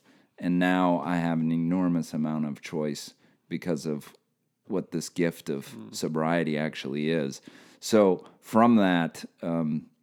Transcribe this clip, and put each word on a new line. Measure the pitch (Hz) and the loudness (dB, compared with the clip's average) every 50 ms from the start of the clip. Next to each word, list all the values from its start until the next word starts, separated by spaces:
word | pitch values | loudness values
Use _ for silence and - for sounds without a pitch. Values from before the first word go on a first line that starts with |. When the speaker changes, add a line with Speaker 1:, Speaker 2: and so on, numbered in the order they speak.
| _ _ _ _ _ _ _ | _ _ _ _ _ _ _
Speaker 1:
And | - - 90 90 90 | -6 -2 0 2 2
now | 90 90 92 92 90 87 87 82 73 | 2 2 4 4 4 4 2 2 0
I | 82 87 | -2 0
have | 85 82 85 82 82 | 0 0 0 0 0
an | 80 80 | 0 0
enormous | 82 82 82 85 87 92 90 87 85 82 78 - - | 0 0 0 0 0 2 2 2 0 0 -2 -4 -4
amount | 78 78 78 78 78 78 | -4 -2 -2 -2 -4 -4
of | 73 71 - | -6 -8 -10
choice | - - 87 80 76 76 73 - - - - _ _ _ _ _ _ | -10 -8 -6 -4 -4 -4 -4 -6 -10 -14 -18 _ _ _ _ _ _
because | - 85 80 - 90 82 - 76 | -10 -10 -6 -4 -4 -4 -2 -2
of | 80 76 73 - - - _ _ _ _ _ _ _ _ _ _ | -4 -6 -6 -8 -12 -20 _ _ _ _ _ _ _ _ _ _
what | - 110 92 - - | -6 -6 -6 -4 -4
this | - 82 - - | -6 -8 -8 -6
gift | - - 85 85 - - - - | -2 -2 0 0 -2 -4 -8 -8
of | 76 69 - - | -8 -8 -8 -12
Speaker 2:
Mm. | - 57 - 107 104 | -16 -16 -16 -14 -8
Speaker 1:
sobriety | - - - 78 80 78 80 85 87 80 78 76 | -6 -6 -4 -2 0 0 2 2 0 0 0 -2
actually | 73 78 78 - - - 67 69 76 76 78 | -2 -2 -4 -6 -8 -8 -6 -4 -2 0 0
is. | 82 80 71 69 67 - - - - - - - - _ | 0 0 -2 -4 -6 -10 -16 -20 -20 -20 -20 -20 -20 _
So | - - 113 107 104 95 90 87 - - - _ | -2 2 4 6 6 6 4 2 -2 -10 -20 _
from | _ - - 110 117 120 117 | _ 0 4 6 6 8 6
that, | 110 98 92 87 85 82 78 - - - - _ _ | 6 6 4 4 2 0 -2 -4 -10 -16 -18 _ _
um, | - 85 85 82 80 76 78 78 - - _ _ | -6 -4 -2 -2 -2 -2 -2 -4 -6 -10 _ _